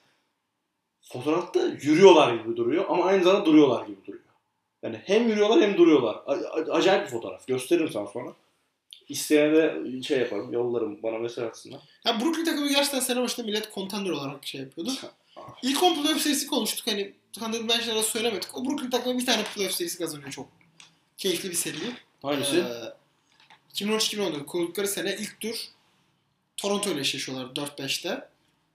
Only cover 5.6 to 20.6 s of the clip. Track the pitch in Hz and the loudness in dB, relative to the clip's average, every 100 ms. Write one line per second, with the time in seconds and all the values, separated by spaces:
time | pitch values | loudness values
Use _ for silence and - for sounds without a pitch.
5.6 | 202 185 165 139 110 - - 143 - 160 | 4 6 6 6 2 -4 -4 -4 -2 -4
6.6 | 147 156 185 196 139 117 101 - - 127 | 0 2 4 2 0 -8 -8 -12 -4 -4
7.6 | - 170 156 107 101 123 151 - _ _ | 2 2 2 -4 -6 -8 -10 -14 _ _
8.6 | _ _ _ - _ 139 - 151 151 156 | _ _ _ -20 _ -10 2 4 6 4
9.6 | 160 156 120 131 127 131 110 101 123 120 | 2 -2 -8 -8 -2 0 0 -4 -4 -2
10.6 | 120 120 104 101 113 113 117 127 113 - | -2 -2 -4 -4 -6 -4 -6 -6 -8 -10
11.6 | 113 131 _ _ 226 220 320 320 320 285 | -18 -20 _ _ -2 0 -2 -2 -2 -2
12.6 | 285 277 285 262 254 247 233 - 220 214 | 0 0 0 -2 -2 -2 -2 -4 -4 -6
13.6 | 214 202 190 208 185 147 139 139 - 139 | -6 -10 -8 -6 -4 -4 -6 -10 -12 -12
14.6 | 135 165 220 269 - _ _ - - - | -14 -10 -8 -8 -10 _ _ -20 -18 -6
15.6 | 254 277 359 302 302 294 302 285 - 262 | -2 2 2 2 0 0 0 -2 -2 -2
16.6 | 208 - 233 202 196 _ _ 196 226 226 | -2 -4 -6 -6 -6 _ _ -12 -6 -6
17.6 | 226 233 226 220 214 220 233 185 - 262 | -2 -2 0 -2 -2 -2 -2 -4 -8 -6
18.6 | 262 294 247 240 247 254 247 220 202 208 | -4 -4 -2 -2 -2 -2 0 0 -2 -4
19.6 | 190 - 170 - 160 147 135 135 135 _ | -4 -4 -6 -6 -8 -8 -12 -14 -16 _